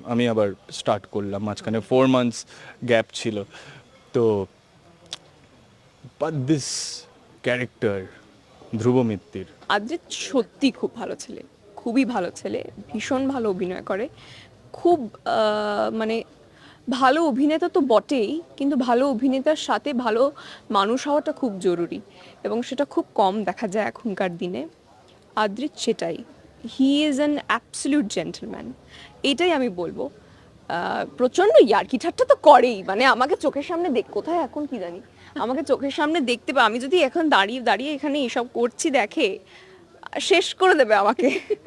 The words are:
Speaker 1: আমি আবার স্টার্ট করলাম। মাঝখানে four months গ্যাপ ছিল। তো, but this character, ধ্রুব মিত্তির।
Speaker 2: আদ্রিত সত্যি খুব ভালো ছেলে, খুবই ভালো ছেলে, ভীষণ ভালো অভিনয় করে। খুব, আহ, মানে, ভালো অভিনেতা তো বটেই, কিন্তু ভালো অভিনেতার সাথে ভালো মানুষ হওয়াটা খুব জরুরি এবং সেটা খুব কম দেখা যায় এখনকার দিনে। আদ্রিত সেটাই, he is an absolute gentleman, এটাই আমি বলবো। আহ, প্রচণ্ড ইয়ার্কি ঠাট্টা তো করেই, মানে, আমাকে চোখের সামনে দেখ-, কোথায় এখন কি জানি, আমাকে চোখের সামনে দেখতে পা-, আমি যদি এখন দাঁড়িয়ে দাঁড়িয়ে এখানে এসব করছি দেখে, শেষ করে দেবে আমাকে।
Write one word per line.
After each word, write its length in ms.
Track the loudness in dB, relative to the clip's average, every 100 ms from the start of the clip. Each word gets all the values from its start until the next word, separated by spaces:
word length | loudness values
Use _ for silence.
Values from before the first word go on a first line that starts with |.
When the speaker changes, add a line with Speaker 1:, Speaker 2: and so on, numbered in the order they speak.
Speaker 1:
আমি 240 | -4 0 2
আবার 260 | 2 0 -4 -14
স্টার্ট 340 | -8 -2 -2 -2
করলাম। 380 | -6 -4 -4
মাঝখানে 360 | -6 -6 -4 -4
four 260 | 0 4 4
months 400 | 4 2 -4 -12 -20 -20 -10
গ্যাপ 220 | 2 2 2
ছিল। 300 | -6 -6 -6 -8 -14 -20 -20 -20 _ _
তো, 320 | 0 2 2 -2 _ _ _ _ _ -20 -20 -20 _ _ _ _ _ _ _ -20 -8
but 120 | -6
this 720 | -4 -2 -2 -2 -8 -10 -12 -18 _ _ -8
character, 600 | -4 -2 -4 -4 -2 -2 -8 -16 -20 _ _ -20 -10 -2
ধ্রুব 220 | 2 4
মিত্তির। 440 | 2 -2 -8 -14 -14 -14 -4
Speaker 2:
আদ্রিত 320 | -2 -2 -8 -10
সত্যি 600 | -12 -4 -2 -2 -2 -4
খুব 240 | -2 -8 -8
ভালো 200 | -10 -10
ছেলে, 280 | -14 -16 -18 _ -20 -12
খুবই 300 | -2 0 0
ভালো 260 | 0 -4 -6
ছেলে, 280 | -8 -8 -10 -16 -12
ভীষণ 340 | -10 -4 -2 -2
ভালো 220 | -2 -2
অভিনয় 320 | -2 -4 -6
করে। 280 | -6 -6 -6 -12 -20 -20 -20 -20 -20
খুব, 360 | -2 2 2 0 -8 -4
আহ, 720 | 0 0 0 -2 -2 -2 -2
মানে, 280 | -2 -4 -6 -18 -20 -20 -20 -14 -6
ভালো 360 | 2 4 4 2
অভিনেতা 440 | 2 2 2 0
তো 120 | 0
বটেই, 600 | 4 2 2 0 0 -4 -10 -4
কিন্তু 180 | -2 0
ভালো 340 | 2 2 2
অভিনেতার 460 | 2 0 2 0 0
সাথে 380 | 0 -2 -2
ভালো 380 | -2 0 2 0 -2 -14 -20 -2
মানুষ 360 | 0 2 0 0
হওয়াটা 240 | 0 -2
খুব 280 | -4 -4 -2
জরুরি 420 | 0 0 -2 -6 -14 -20 -20 -10
এবং 200 | -4 -4
সেটা 220 | -4 -4 -2
খুব 200 | -2 -2 2
কম 280 | 2 2
দেখা 240 | -4 -4 -4
যায় 180 | -2 -4
এখনকার 520 | -4 -8 -4 -4 -4
দিনে। 300 | -6 -6 -10 -16 _ -20 -20 -20 _ -4
আদ্রিত 360 | -4 -4 -8 -4
সেটাই, 400 | -4 -2 -6 -8 -14 -20 -20 -20
he 480 | -14 0 2 4 2
is 80 | 0
an 200 | 0 -2 -2
absolute 580 | -6 -6 -8 0 0 0
gentleman, 640 | -4 -6 -10 -12 -12 -12 -16 -20 -20 -20 -4
এটাই 280 | -2 2 2
আমি 180 | 2 0
বলবো। 400 | -4 -8 -6 -10 -10 -20 -20 -20 -18 -8
আহ, 480 | -4 -2 -4 -6 -2
প্রচণ্ড 540 | 0 4 6 8 8
ইয়ার্কি 280 | 4 0 -4
ঠাট্টা 280 | -4 -2 2
তো 100 | 6
করেই, 480 | 10 8 8 0
মানে, 220 | -4 2 4
আমাকে 300 | 4 2 0
চোখের 280 | -2 -2
সামনে 260 | -4 -4 0
দেখ-, 220 | -2 -2
কোথায় 280 | -6 -4 -2
এখন 260 | -2 -6 -8
কি 140 | -8
জানি, 220 | -8 -12 -18 -20 -16 -6
আমাকে 280 | -4 -4
চোখের 280 | 0 0 0
সামনে 280 | -2 0 0
দেখতে 340 | 0 -2 -2
পা-, 80 | 2
আমি 180 | 2 2
যদি 220 | 0 2
এখন 280 | 2 2 2
দাঁড়িয়ে 320 | 4 2 0
দাঁড়িয়ে 320 | 0 0 -2
এখানে 260 | -4 -4 -2
এসব 280 | -2 -4 -4
করছি 360 | -2 -2 -2 0
দেখে, 500 | 0 0 0 -2 -2 -12 -20 -20 -20 -20 -20 -12 -8
শেষ 320 | 2 2 2
করে 220 | 2 4 4
দেবে 200 | 4 4
আমাকে। 440 | 4 2 0 0 -4 -6